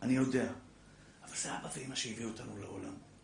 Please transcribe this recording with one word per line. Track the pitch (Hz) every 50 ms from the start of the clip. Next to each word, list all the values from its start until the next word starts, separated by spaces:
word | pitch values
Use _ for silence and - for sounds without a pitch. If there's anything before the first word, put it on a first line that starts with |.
אני | - 127 131
יודע. | 131 127 - 127 127 113 - - - - - - - - - - - - - - - -
אבל | - - - -
זה | 165 170
אבא | 170 - 160 -
ואמא | 143 127 131 127
שהביאו | - - 117 107 110 117 113
אותנו | 110 - - 120 101 101
לעולם. | 98 - - - 71 71 - - - - - -